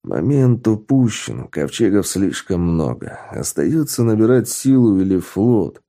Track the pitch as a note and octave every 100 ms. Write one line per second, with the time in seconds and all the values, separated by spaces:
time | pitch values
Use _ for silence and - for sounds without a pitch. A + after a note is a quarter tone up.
0 | - G#1+ G2+ C#3+ B2+ A#2+ A2 G#2+ - C3+
1 | A#2+ - - - - - C#2+ - A2 G2+
2 | F#2 F#2 F#2+ - - F2+ F2 E2 C#2 A#1+
3 | - - - - B1+ - - D#3+ C#3+ -
4 | A#2 G#2+ A2+ B2+ B2 - C3+ C3+ A#2+ F#2+
5 | F#2+ F#2 E2 F#2+ A#2 A2+ E2 -